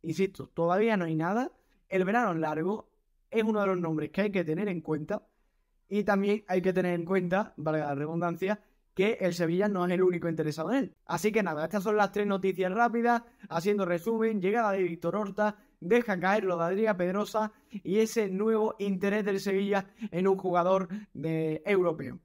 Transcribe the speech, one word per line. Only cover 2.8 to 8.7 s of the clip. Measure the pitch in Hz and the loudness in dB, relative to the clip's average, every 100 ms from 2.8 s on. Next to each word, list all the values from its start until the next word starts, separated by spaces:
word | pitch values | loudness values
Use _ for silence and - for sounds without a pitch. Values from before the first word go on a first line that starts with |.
| - _ _ _ _ | -8 _ _ _ _
es | 220 | 0
uno | 220 214 | 2 2
de | 196 | 2
los | 185 | 0
nombres | 165 156 151 | 0 -2 -2
que | - | -2
hay | 208 | 0
que | 196 | 0
tener | 165 156 208 | 0 -2 -2
en | 175 | -4
cuenta. | 160 151 156 208 _ _ _ _ _ _ _ | -4 -6 -4 -8 _ _ _ _ _ _ _
Y | 202 | -2
también | 202 196 202 208 - | 2 2 2 0 0
hay | 185 | 0
que | 185 | 2
tener | 185 180 | 2 0
en | 175 | -2
cuenta, | 170 190 180 185 - - | 0 0 2 0 -2 -4
valga | 156 156 147 | -2 -2 -2
la | |
redundancia, | 143 151 165 175 165 190 208 _ | -2 -2 -2 -2 -2 -2 -2 _